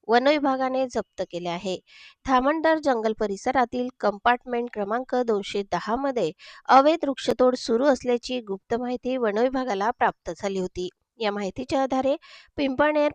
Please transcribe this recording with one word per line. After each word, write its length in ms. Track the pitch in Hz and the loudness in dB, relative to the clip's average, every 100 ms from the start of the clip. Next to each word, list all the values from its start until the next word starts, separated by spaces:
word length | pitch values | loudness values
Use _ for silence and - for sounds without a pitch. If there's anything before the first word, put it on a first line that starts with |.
| - | 2
वन 200 | 240 269 | 4 4
विभागाने 580 | 302 277 262 262 262 254 | 2 2 0 -2 -2 -2
जप्त 360 | 240 - - - | -4 -8 -8 -8
केले 180 | 170 175 | -6 -6
आहे. 280 | 170 190 180 _ - - _ - | -6 -6 -8 _ -20 -20 _ 0
धामणधर 520 | 254 269 320 320 320 | 2 2 0 2 2
जंगल 300 | 285 233 220 220 | 0 0 -2 -2
परिसरातील 680 | 214 196 254 262 240 247 247 - | -4 -2 -2 0 0 -2 -6 -2
कंपार्टमेंट 720 | 208 202 240 240 262 240 240 | -2 0 0 0 -2 -4 -4
क्रमांक 420 | 214 196 233 262 247 233 | -4 -2 -2 -2 -2 2
दोनशे 360 | 208 - 202 196 | 0 0 -6 -2
दहा 240 | 170 214 240 | -4 -2 -2
मध्ये 360 | 277 240 160 - - - - | -2 0 -2 -4 -20 -14 6
अवैध 360 | 262 285 330 277 | 8 8 4 0
वृक्षतोड 500 | 262 - 233 254 247 | -4 -4 2 2 2
सुरू 300 | - 226 285 | -2 2 2
असल्याची 540 | 254 247 240 - 254 | 2 0 -2 -2 -8
गुप्त 340 | 214 196 - 247 | -6 -10 -4 -4
माहिती 420 | 247 247 247 208 | -4 -6 -4 -2
वन 200 | 220 202 | 0 0
विभागाला 540 | 262 262 254 196 208 | 0 0 -4 -2 -2
प्राप्त 400 | - 220 - - | 0 0 -2 -12
झाली 280 | 165 202 196 | -8 -6 -4
होती. 300 | 180 180 180 _ _ - | -6 -6 -10 _ _ -6
या 120 | 214 | -4
माहितीच्या 500 | 208 196 - 254 277 | -2 -6 -6 -4 -2
आधारे 340 | 262 262 269 311 - - - - | 0 0 0 -2 -6 -20 -16 -4
पिंपळनेर 540 | 277 262 294 302 294 | -2 2 2 2 0